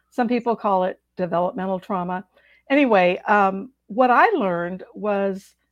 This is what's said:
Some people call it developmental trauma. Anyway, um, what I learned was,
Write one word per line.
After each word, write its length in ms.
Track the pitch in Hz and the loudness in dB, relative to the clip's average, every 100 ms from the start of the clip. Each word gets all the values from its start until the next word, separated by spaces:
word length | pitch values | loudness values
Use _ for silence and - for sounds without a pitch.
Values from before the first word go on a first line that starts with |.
| _ | _
Some 180 | - 233 | -4 -2
people 260 | 240 240 | 0 -2
call 300 | 220 208 190 | -2 0 0
it 160 | 185 - _ - | -2 -6 _ -8
developmental 640 | 175 170 180 233 190 185 | -4 -2 -2 -4 -6 -6
trauma. 440 | - 190 180 185 - _ _ _ - | -4 -6 -4 -8 -10 _ _ _ -2
Anyway, 500 | 277 262 202 180 185 - | 2 4 4 4 0 2
um, 460 | 208 196 190 - _ - | 2 2 0 -10 _ -8
what 240 | 214 254 | 0 2
I 140 | 247 381 | 4 4
learned 540 | 370 196 170 175 185 - | 2 0 -2 -4 -8 -14
was, 600 | 202 208 202 196 190 - _ _ | -8 -4 -2 -2 -4 -12 _ _